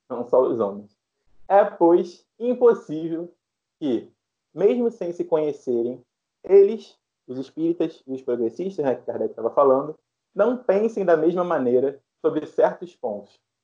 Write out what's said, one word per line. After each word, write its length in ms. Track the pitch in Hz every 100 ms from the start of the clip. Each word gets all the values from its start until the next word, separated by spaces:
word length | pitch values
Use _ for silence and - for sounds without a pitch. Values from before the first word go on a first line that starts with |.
| -
Não 160 | 120 120
só 120 | 131
os 200 | 123 117
homens. 360 | 101 101 - _ _ _ _ - -
"É, 160 | -
pois, 600 | - - 170 175 - - _ -
impossível 920 | 240 240 240 - - 156 165 165 175 _ _ _ _ -
que, 320 | 147 113 - _ _ _ _
mesmo 360 | 151 202 240 233
sem 220 | 226 175
se 120 | 175
conhecerem, 760 | - 160 151 143 - 117 120 131 _ _ _ _
eles, 540 | - 196 202 220 - _ _ _ -
os 120 | 127
espíritas 640 | 139 151 165 170 165 - -
e 60 |
os 100 | 131
progressistas, 600 | 127 120 113 - 190 190
né, 100 | 139
que 80 | 120
Kardec 320 | - 117 110
tava 160 | - 113
falando, 440 | 147 139 131 147 - _ _ _
não 220 | 180 220 247
pensem 480 | - 196 220 202
da 120 | 180 160
mesma 260 | 165 180
maneira 560 | 175 156 123 127 135 - _ _
sobre 260 | 160 151 147
certos 480 | - 170 - 175
pontos, 460 | _ 117 - - _ _ _